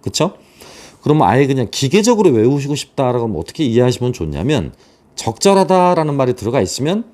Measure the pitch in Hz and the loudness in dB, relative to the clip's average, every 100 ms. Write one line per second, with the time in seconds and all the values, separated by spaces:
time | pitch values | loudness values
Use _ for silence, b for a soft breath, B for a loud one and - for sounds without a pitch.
0 | - - 165 - B B B B B B | -8 -4 -4 -4 B B B B B B
1 | - 151 90 120 139 131 113 - 135 185 | 0 2 4 4 2 0 -4 -4 0 2
2 | 220 220 185 120 113 143 139 143 - - | 2 4 4 4 2 0 -4 -6 -8 -4
3 | 127 120 117 85 - - 127 113 123 123 | -2 -2 -4 -6 -8 -4 0 2 2 0
4 | 123 123 80 71 107 143 71 - b b | -4 -4 -6 -4 -2 -2 -4 -12 b b
5 | b - - 110 190 196 165 185 180 175 | b -10 -8 0 2 4 4 2 2 2
6 | 156 143 127 123 - 131 92 - 139 202 | 0 -2 -2 -2 -2 -2 -2 -4 -4 -4
7 | 233 | -6